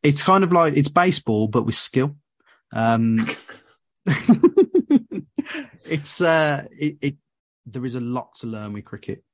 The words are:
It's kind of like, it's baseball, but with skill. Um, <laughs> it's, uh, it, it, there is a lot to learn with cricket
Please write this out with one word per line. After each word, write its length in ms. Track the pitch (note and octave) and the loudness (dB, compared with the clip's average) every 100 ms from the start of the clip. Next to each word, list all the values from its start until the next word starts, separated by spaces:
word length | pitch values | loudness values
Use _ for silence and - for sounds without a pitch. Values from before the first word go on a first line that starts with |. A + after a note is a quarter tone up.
It's 200 | D3 C#3+ | 2 2
kind 200 | - F#3+ | 4 4
of 80 | F#3 | 4
like, 260 | F3 E3 D3 | 4 4 2
it's 120 | C3+ | 2
baseball, 580 | - F3+ - - G#2+ A2 | 2 2 0 -2 -2 0
but 160 | A#2 | 0
with 140 | A2+ - | -2 -2
skill. 400 | - C3 C#3 C#3+ _ _ _ _ _ | -2 -2 -2 -6 _ _ _ _ _
Um, 500 | A2 A2+ A2+ A2+ A2+ A2+ - - - _ _ _ _ | -2 0 2 2 0 -2 -6 -14 -20 _ _ _ _
<laughs> 20 | - C#3 - A#3 - - F#4+ F4+ - C#4+ - - - - C#4+ D#4+ C4 - | -4 -2 2 4 4 4 2 2 2 0 0 -14 -10 -12 -10 -12 -14 -20
it's, 360 | - D#3 D3 - | -8 -6 -6 -2
uh, 440 | F3 D#3+ D3+ C#3+ - | 2 2 2 -2 -8
it, 240 | - D3+ D3 | -6 -6 -4
it, 160 | C#3+ C#3+ _ _ _ _ - | -8 -8 _ _ _ _ -16
there 180 | A#2+ | -10
is 100 | B2+ | -8
a 60 | B2 | -8
lot 340 | A#2+ B2 A2+ - | -6 -8 -10 -14
to 100 | A2+ | -12
learn 260 | A2 G#2+ | -12 -10
with 120 | G#2 | -12
cricket 380 | - G2+ - G2 _ | -14 -14 -12 -14 _